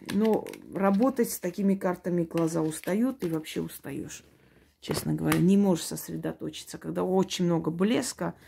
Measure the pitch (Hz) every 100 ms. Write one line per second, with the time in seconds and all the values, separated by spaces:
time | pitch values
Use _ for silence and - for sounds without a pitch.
0 | - 190 220 214 - - - 170 196 196
1 | 262 262 233 - 180 175 196 190 190 180
2 | 185 175 165 170 165 165 156 151 - 196
3 | 254 262 175 160 156 180 165 - 156 139
4 | - - - _ _ _ _ _ - 156
5 | 156 156 160 160 170 196 202 165 - 156
6 | - 165 160 160 156 - - 165 165 175
7 | 185 190 190 - 175 165 165 170 202 262
8 | 247 - 170 -